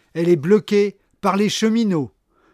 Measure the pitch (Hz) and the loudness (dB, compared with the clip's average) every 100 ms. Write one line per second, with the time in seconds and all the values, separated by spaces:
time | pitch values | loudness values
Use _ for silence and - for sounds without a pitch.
0 | _ 160 170 170 151 208 - 208 202 - | _ -4 0 0 2 0 2 0 0 -4
1 | _ _ 190 196 208 - 220 226 220 170 | _ _ -4 0 -2 -2 -2 0 0 -2
2 | 123 - _ _ _ | -4 -10 _ _ _